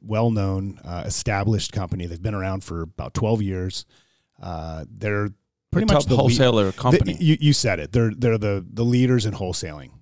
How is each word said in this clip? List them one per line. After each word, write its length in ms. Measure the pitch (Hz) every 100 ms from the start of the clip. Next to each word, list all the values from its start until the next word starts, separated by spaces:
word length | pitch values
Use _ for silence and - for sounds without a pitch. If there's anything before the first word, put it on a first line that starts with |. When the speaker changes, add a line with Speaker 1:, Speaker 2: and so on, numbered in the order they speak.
Speaker 1:
well-known, 800 | 104 110 117 107 98 95 98 -
uh, 200 | 78 87
established 680 | - - - 98 101 107 -
company. 340 | 123 87 92 87
They've 160 | 85
been 120 | 104
around 300 | 101 95 95
for 180 | - 85
about 300 | 82 - 62
twelve 300 | - 107 113
years. 420 | 98 92 92 - - _ _ _ _ _
Uh, 440 | 92 82 80 80 78
they're 380 | 107 107 104 104 - _ _ _
pretty 160 | 170 214
Speaker 2:
The 60 |
Speaker 1:
much 120 | 147
Speaker 2:
top 40 | -
Speaker 1:
the 60 |
le- 80 | 127
Speaker 2:
wholesaler 500 | 135 120 127 113 98
company. 400 | - 127 170 190
Speaker 1:
They, 100 | 170
you, 140 | 165 156
you 140 | 147
said 280 | 139 113 87
it. 120 | 76
They're, 200 | 120 113 104
they're 220 | 120 110
the, 260 | 104 98 90
the 180 | 107
leaders 420 | 120 123 127 123 107
in 80 |
wholesaling. 560 | 98 92 95 82 73 64 -